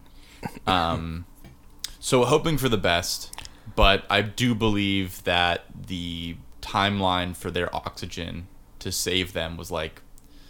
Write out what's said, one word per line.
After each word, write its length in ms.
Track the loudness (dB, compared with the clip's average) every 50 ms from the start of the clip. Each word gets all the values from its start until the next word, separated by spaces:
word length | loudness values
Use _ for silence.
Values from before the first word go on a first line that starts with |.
| -12 -16 -20 -20 -20 -20 -18 -12 -12 -12 -12 -6 0
Um, 600 | 2 2 2 4 2 0 -2 -4 -6 -8 -8 -10 -12 -16 -20 -20 -20 -20 -20
<laughs> 380 | -20 -20 -20 -14 -14 -14 -14 -10
so 240 | -4 2 4 4 6
hoping 320 | 6 4 4 4 2 0 2
for 100 | 2 2
the 100 | 2 2
best, 520 | 4 4 2 2 2 -2 -4 -6 -8 -12 -14 -14 -16 -16 -18 -18 -18 -6 2
but 300 | 6 6 6 6 4 2 2
I 120 | 2 2 2
do 320 | 0 -2 0 2 2 2
believe 680 | 4 4 4 4 4 2 2 2 2 0 -2 -6 -6 -2
that 420 | 0 2 4 4 4 2 0 -4 -10 -14 -14 -10 -8
the 480 | -8 -6 -6 -6 -6 -6 -6 -8 -8 -10 -12 -16 -16 -14 -10
timeline 720 | -4 0 2 2 2 2 2 2 2 2 2 0 -4 -6
for 160 | -6 -6 -4
their 220 | -2 -2 -2 -2 -4
oxygen 720 | -6 -8 -8 -10 -10 -12 -10 -8 -8 -8 -8 -8 -10 -12 -14 -16 -20 -20 -20 -16 -10
to 120 | -8 -6
save 420 | -4 -4 -2 0 2 2 0 0 -2
them 220 | -4 -4 -4 -6
was, 140 | -8 -10 -6
like, 320 | -6 -4 -4 -6 -8 -12 -20 -20 -20 -20 -20 -20 -20 -20 -20 -20